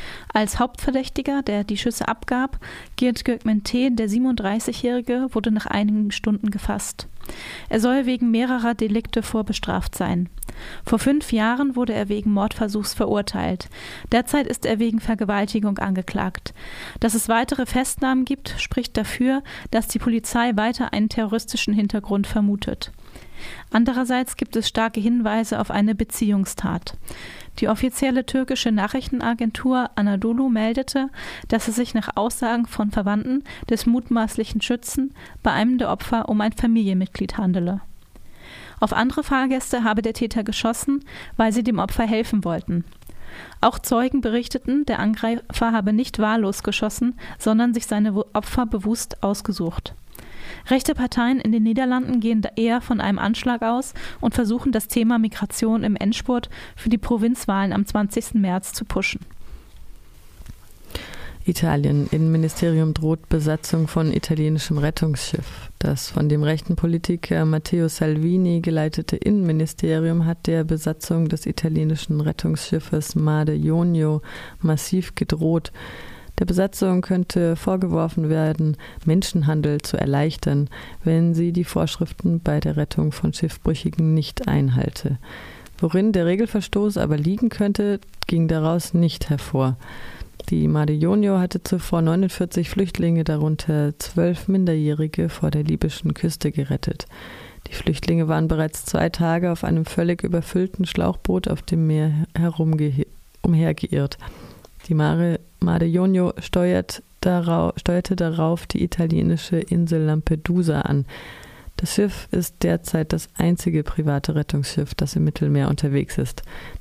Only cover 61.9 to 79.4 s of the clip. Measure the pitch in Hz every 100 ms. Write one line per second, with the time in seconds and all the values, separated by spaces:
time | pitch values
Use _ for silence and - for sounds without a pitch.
61.9 | 147 - 156 160 160 160 - 170 160 160
62.9 | 156 156 165 - 160 151 156 - 165 156
63.9 | 165 156 - - 156 156 156 - 151 147
64.9 | - 160 139 - - - - - - -
65.9 | 139 - - 147 151 151 156 - 170 170
66.9 | 170 - 175 - 165 156 156 - 170 165
67.9 | - 156 151 160 185 180 170 165 160 156
68.9 | 165 - - - 208 175 156 160 - 165
69.9 | 160 165 170 165 170 - 165 160 160 156
70.9 | 160 - 165 160 160 - - 160 156 156
71.9 | 160 - 151 151 - 165 156 - 160 -
72.9 | 156 151 160 151 151 156 151 151 165 175
73.9 | 165 156 151 - - - - 160 151 -
74.9 | 185 170 - - 156 160 165 - - -
75.9 | - - - - - 180 180 190 - 190
76.9 | 185 - 185 180 175 170 165 - 185 180
77.9 | 165 160 165 156 160 156 156 156 147 -
78.9 | - 160 175 - 170